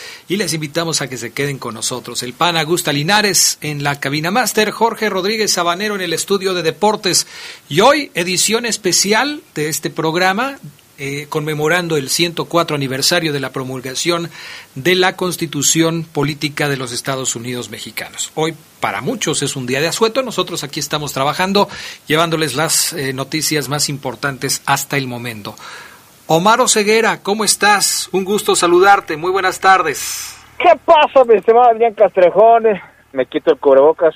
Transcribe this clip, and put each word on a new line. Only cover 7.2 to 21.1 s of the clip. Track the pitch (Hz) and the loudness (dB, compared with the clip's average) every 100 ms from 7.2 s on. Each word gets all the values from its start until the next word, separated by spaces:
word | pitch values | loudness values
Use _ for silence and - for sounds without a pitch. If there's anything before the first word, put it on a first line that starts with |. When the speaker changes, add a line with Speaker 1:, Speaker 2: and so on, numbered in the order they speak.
| - - - - - | -2 -8 -18 -18 -4
Speaker 1:
Y | 143 | 4
hoy, | 233 302 277 | 4 4 0
edición | - 175 180 - 220 240 | -4 -2 -2 0 -2 -4
especial | - 185 165 196 220 277 302 - | -4 -2 0 2 0 0 -4 -10
de | - 151 | -8 -6
este | 151 160 | -4 -6
programa, | 147 160 160 185 190 269 277 147 - _ - | -4 -2 0 0 0 -4 -8 -16 -20 _ -12
eh, | 139 143 147 | -10 -10 -6
conmemorando | 156 151 151 151 175 170 156 | -6 -4 -2 0 0 0 -2
el | 131 | -2
ciento | - 170 165 147 | -2 -2 -2 0
cuatro | 170 165 151 | 0 2 0
aniversario | 135 131 135 175 160 | -2 -2 0 0 0
de | 143 | -2
la | 131 | -6
promulgación | 139 127 131 127 131 165 170 165 - - - - | -6 -8 -8 -8 -6 -2 -2 -4 -12 -18 -18 -16
de | - 151 185 | -4 0 2
la | 185 185 | 2 0
Constitución | 180 165 165 147 131 160 165 165 160 | -4 -4 -6 -2 0 2 0 -2 -6
Política | 147 143 147 151 143 147 | -4 -4 -2 -6 -2 -2
de | 135 | -4
los | 127 | -6
Estados | 120 - 135 123 120 | -8 -6 -6 -4 -6
Unidos | 120 123 107 | -6 -8 -8
Mexicanos. | 113 - 107 - - - | -12 -14 -12 -12 -12 -10
Hoy, | - 160 160 - _ | -4 -4 -6 -16 _
para | 113 98 | -4 -4
muchos, | 135 240 - 143 | -4 -4 -4 -2
es | 139 139 | -4 -4
un | 123 | -4
día | 135 | -2
de | 160 | -2
asueto. | - 220 226 | 0 0 0
Nosotros | 254 190 180 170 | -4 -4 -6 -6
aquí | 139 156 | -10 -8
estamos | 139 151 147 | -6 -6 -4